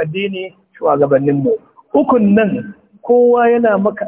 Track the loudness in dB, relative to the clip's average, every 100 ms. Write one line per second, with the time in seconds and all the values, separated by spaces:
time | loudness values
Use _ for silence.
0 | -6 -6 -8 -8 -12 -16 _ -6 -2 0
1 | 2 2 0 0 -2 -4 -6 _ _ -2
2 | 2 2 2 2 0 -4 -10 -18 _ _
3 | -2 2 4 2 2 2 0 0 -2 -4